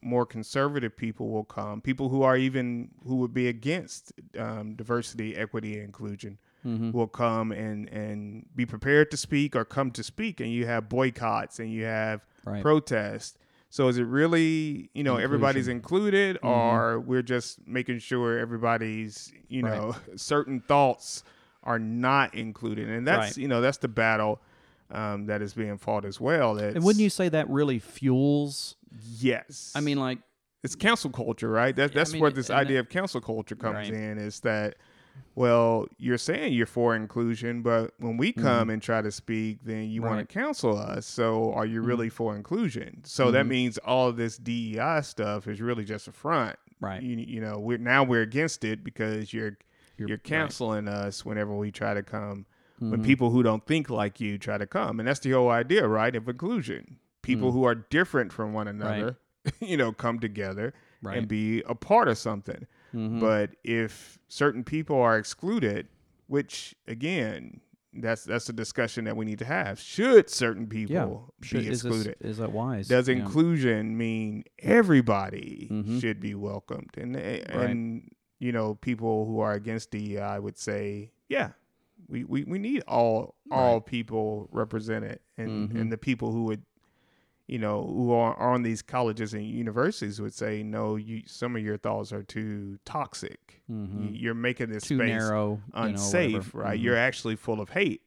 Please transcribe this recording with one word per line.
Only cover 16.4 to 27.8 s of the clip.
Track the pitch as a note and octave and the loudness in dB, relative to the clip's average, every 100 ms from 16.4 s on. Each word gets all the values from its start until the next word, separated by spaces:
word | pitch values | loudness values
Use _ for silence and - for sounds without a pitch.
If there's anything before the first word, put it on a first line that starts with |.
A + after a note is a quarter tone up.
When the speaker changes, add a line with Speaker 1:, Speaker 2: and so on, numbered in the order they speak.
Speaker 2:
Mm-hmm. | - | 2
Speaker 1:
or | A#2+ A#2 A#2 A2+ A2+ | 4 4 4 4 0
we're | B2 B2+ | 0 0
just | B2 B2 - - - | 2 -2 -2 -10 -6
making | B2+ A#2+ A#2+ | -4 -4 -6
sure | - B2 A#2+ A#2 | -2 0 2 0
everybody's, | A#2 A#2 A#2 A#2 A2 A2 G#2+ - - - - | -2 0 2 2 0 -4 -6 -10 -16 -20 -8
you | B2+ | -2
Speaker 2:
Right. | A#2 G#2+ | -2 0
Speaker 1:
know, | G#2+ A2 - | -4 -6 -10
<laughs> | F#2+ | -12
certain | - D3 C#3 C3 | -2 0 0 -4
thoughts | - C#3+ C#3 - - - - _ _ _ | 2 4 4 2 -6 -12 -14 _ _ _
are | - A#2 | -4 -2
not | A2 A#2 B2+ C#3 C3 G#2+ | -2 0 4 4 4 0
included? | A2 G#2+ A#2 G#2+ G#2+ | -8 -6 -4 -4 -4
And | A2+ C3 | -2 2
that's, | F3 G#2+ G#2 | 2 2 -2
Speaker 2:
Right. | |
Speaker 1:
you | C#3 | 0
know, | A#2+ | 2
that's | B2+ C#3 | 2 2
the | C3 | -2
battle, | A2+ A2+ A2 G#2+ G#2+ _ _ _ _ _ | 2 2 4 2 -2 _ _ _ _ _
um, | - G#2+ G2+ G#2 | -6 -4 -4 -4
that | G#2 | -4
is | G#2 | -4
being | A2+ G#2+ G2+ | -4 -6 -4
fought | - G#2+ | -4 -4
as | G2+ G2 | -4 -4
well. | A#2+ D#3+ A#2+ G#2 | 0 4 4 2
Speaker 2:
And | G#2 G#2+ | 0 4
Speaker 1:
That's | F3 | 6
Speaker 2:
wouldn't | G#3+ | 6
you | G#3 | 4
say | - F3+ | 4 2
that | D#3 D3 | 2 2
really | C3+ D3 | 2 2
fuels? | B2 | 0